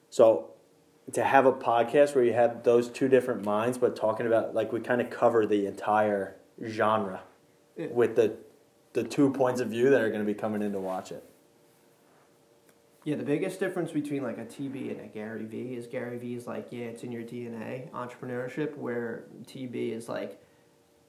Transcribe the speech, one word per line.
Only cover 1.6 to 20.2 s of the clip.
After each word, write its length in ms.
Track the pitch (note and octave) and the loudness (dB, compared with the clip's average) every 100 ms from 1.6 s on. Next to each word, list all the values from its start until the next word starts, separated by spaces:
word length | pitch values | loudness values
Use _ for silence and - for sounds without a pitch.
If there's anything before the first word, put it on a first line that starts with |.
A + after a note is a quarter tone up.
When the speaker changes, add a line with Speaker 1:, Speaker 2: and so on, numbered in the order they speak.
| - A#2 A#2 D3 C#3+ | 2 2 4 4 4
Speaker 1:
where 100 | C#3 | 4
you 80 | A#2+ | 4
have 300 | A2+ A#2 - | 4 4 4
those 240 | B2 A#2+ A#2+ | 4 4 4
two 200 | - C3+ | 0 4
different 360 | B2+ B2+ A2 | 4 4 -2
minds, 340 | G2+ G#2 A#2 B2 | -2 0 0 0
but 160 | A#2 - | 0 2
talking 300 | A2 A2 A#2+ | 0 0 2
about, 280 | A2+ - | 2 2
like, 180 | A2 A2 | -2 -2
we 80 | A#2 | -2
kinda 240 | A2 B2 | 0 0
cover 420 | A#2 - A#2+ A#2 G#2 | 0 2 4 4 4
the 200 | G#2 G2 | 2 0
entire 720 | - - G#2+ G#2+ G2+ F#2+ - _ - | -4 0 2 4 0 -2 -10 _ -12
genre 580 | A#2 G#2+ G#2+ A2 G2 F#2 - _ _ _ _ - | -8 0 2 2 0 -8 -14 _ _ _ _ -10
Speaker 2:
Yeah. 120 | D#3 | -4
Speaker 1:
with 280 | A#2 A2 B2 | 2 4 4
the, 200 | A2 - - _ _ _ _ | 2 0 -14 _ _ _ _
the 120 | - | -4
two 280 | A#2 - C3+ | -2 2 2
points 280 | C3 B2+ A#2+ | 4 0 0
of 80 | A2+ | -2
view 220 | A2+ B2+ | 2 4
that 100 | C3 | 4
are 100 | A2 | 4
gonna 140 | G#2+ | 0
be 100 | G#2 | -2
coming 280 | G#2 A2 G#2 | -2 -4 -2
in 100 | G#2 | -4
to 80 | G2 | -4
watch 300 | F#2 F#2 - | -4 -6 -8
it. 120 | G#2 - _ _ _ _ _ _ _ _ _ _ _ _ _ _ _ _ _ | -14 -16 _ _ _ _ _ _ _ _ _ _ _ _ _ _ _ _ _
Speaker 2:
Yeah, 100 | D3+ | -6
the 80 | C#3+ | -4
biggest 380 | B2 D3+ F#3+ - | -2 -2 -2 -4
difference 320 | F#3+ F3+ D#3+ | -4 -4 -4
between, 320 | D3+ C#3+ C#3 | -4 -4 -4
like, 140 | B2+ A2 | -6 -8
a 60 | |
T 220 | A2+ - C3+ | -10 -10 -8
B 240 | B2+ A#2+ | -8 -8
and 100 | - | -10
a 60 | G#2+ | -10
Gary 380 | G#2+ G#2+ A2 | -10 -10 -10
Vee 320 | A2 A2+ B2 B2 | -10 -8 -8 -10
is 100 | A#2+ | -10
Gary 320 | B2+ A#2+ A#2+ | -8 -8 -8
Vee 160 | B2 | -8
is 140 | A#2+ A#2 | -10 -8
like, 240 | G#2+ G#2+ | -10 -10
"Yeah, 140 | A#2+ A#2 | -10 -10
it's 180 | A#2 | -10
in 80 | A#2+ | -10
your 100 | A#2 | -10
D 240 | A2+ A#2+ A#2+ | -10 -10 -10
N 80 | A2+ | -10
A, 260 | A2 B2+ - | -10 -10 -10
entrepreneurship," 840 | A2+ B2 - B2+ B2 B2+ D#3 D3 - | -10 -12 -10 -8 -8 -6 -6 -6 -6
where 500 | B2 A#2+ A#2 A2 - - - | -6 -6 -6 -8 -14 -20 -18
T 220 | C3+ B2+ | -12 -10
B 240 | B2 A#2+ | -6 -6
is 160 | A2+ A2+ | -6 -8
like, 340 | A2 | -8